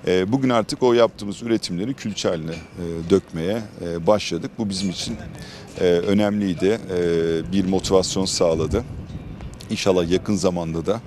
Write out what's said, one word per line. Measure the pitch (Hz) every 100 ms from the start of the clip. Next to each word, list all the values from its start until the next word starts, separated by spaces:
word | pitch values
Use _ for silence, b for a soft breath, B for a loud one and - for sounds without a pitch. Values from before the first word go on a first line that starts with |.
| -
E, | 92 95
bugün | 135 131
artık | 117 101 147
o | 127
yaptığımız | 120 110 - 101 92
üretimleri | 117 113 - 85 113
külçe | 139 110 98 104
haline, | 85 80
e, | 85 80 92 85 82 82
dökmeye, | 95 - 82 85 113 104 -
e, | 85 85 82
başladık. | 104 - 85 - -
Bu | 107
bizim | 92 98
için, | 82 - 113 - - B B B -
e, |
önemliydi. | 92 87 98 101 104 104 98 85 92 110 -
E, | 90 85 82 82 82 82
bir | 98
motivasyon | 92 95 - 95 92 98
sağladı. | 92 - 90 82 76 98 139 - - - - - - - -
İnşallah | 110 101 90 85
yakın | 90 -
zamanda | 101 92 87 82 82
da | 82 110